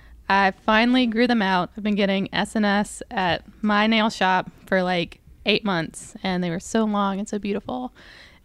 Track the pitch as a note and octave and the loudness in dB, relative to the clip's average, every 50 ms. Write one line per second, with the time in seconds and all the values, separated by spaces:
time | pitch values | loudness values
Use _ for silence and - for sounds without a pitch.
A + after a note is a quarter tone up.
0 | - - - - - - G3 G3 G3 F#3+ F#3+ - - - A3 G#3+ A#3 A#3+ B3 B3+ | -20 -20 -20 -10 -2 0 2 4 4 2 0 -2 0 2 2 4 4 4 4 4
1 | B3 A#3 G#3+ A3+ B3 A#3+ A#3+ A3+ G3 F#3+ F#3+ F3+ F3 - - A3 G3 G#3+ G#3 G3 | 2 2 2 2 2 2 2 2 2 2 2 0 0 -2 -6 -6 -2 -2 0 2
2 | G3+ F#3+ F#3+ G3 F#3+ - - - F#3+ - - A3 G#3 G3+ G3 G#3 G3+ - - - | 2 2 0 0 -2 -2 -2 -2 -2 -2 0 0 0 2 2 0 0 -2 -6 -12
3 | - - B3+ G#3 F#3 F3 D#3+ - - - - - - G#3 G#3 G#3 G#3+ A3 A3+ A3 | -14 -8 -4 -2 -2 -2 -2 -4 -6 -12 -12 -6 -2 0 2 2 2 2 2 2
4 | G#3+ A3 - - F#3+ F#3 F#3 F#3 - - - - - - G3 F#3+ F3+ F3+ F3+ F3 | 2 0 0 0 0 2 2 0 -2 -4 -10 -20 -6 -2 0 0 2 0 0 -2
5 | E3+ - - - _ - - - - G#3 G3+ - - G3+ F#3 E3 D#3+ - - - | -2 -4 -8 -14 _ -20 -20 -6 -2 0 0 0 0 0 0 -2 -2 -4 -8 -14
6 | - - - - - G3 F#3 F3+ F3+ F3 E3 F3+ - - - A3+ A3 G#3+ G#3 G3+ | -18 -18 -12 -8 -4 -2 -2 -2 -2 -2 -4 -6 -4 -2 0 0 0 0 0 0
7 | G3+ G3 G3 F#3+ G#3 - - G#3 G3+ G3+ G3 G3+ - - A#3+ B3 B3 B3+ - - | 0 0 -2 -4 -6 -6 -8 -6 -4 -4 -6 -6 -6 -8 -8 -8 -10 -10 -14 -18
8 | - - - - - - - - _ | -20 -20 -20 -20 -20 -20 -20 -20 _